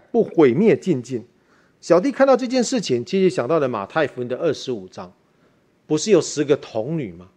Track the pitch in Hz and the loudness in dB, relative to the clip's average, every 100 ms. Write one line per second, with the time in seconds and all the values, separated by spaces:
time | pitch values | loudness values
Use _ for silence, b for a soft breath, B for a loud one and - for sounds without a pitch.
0 | _ 233 - - 143 123 220 135 185 139 | _ -2 0 4 4 6 4 2 2 -4
1 | 120 123 - _ _ _ _ _ - 170 | -4 -10 -12 _ _ _ _ _ 2 2
2 | 247 233 269 254 247 254 - 262 - 120 | 2 2 2 2 2 -2 -2 -2 -2 -4
3 | 120 190 185 - 120 165 135 113 98 160 | -2 0 0 0 -2 0 -2 -4 -4 -2
4 | 143 - 123 123 165 127 - 117 92 - | -4 -4 -8 -4 -4 -4 -6 -10 -10 -16
5 | 92 _ _ _ _ _ _ _ - 151 | -18 _ _ _ _ _ _ _ -4 -2
6 | 208 180 - - 143 135 - 113 117 165 | 2 2 2 -2 0 0 -2 -8 -6 -6
7 | 113 85 92 | -8 -12 -20